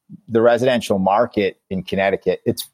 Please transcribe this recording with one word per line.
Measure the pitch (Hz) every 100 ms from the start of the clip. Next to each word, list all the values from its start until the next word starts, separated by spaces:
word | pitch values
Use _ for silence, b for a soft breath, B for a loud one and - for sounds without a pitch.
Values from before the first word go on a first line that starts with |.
| _ - -
the | 110
residential | 117 120 127 120 - 101
market | 92 101 120 - 95 - _
in | 95
Connecticut, | 90 98 98 95 - 90
it's, | - 113 -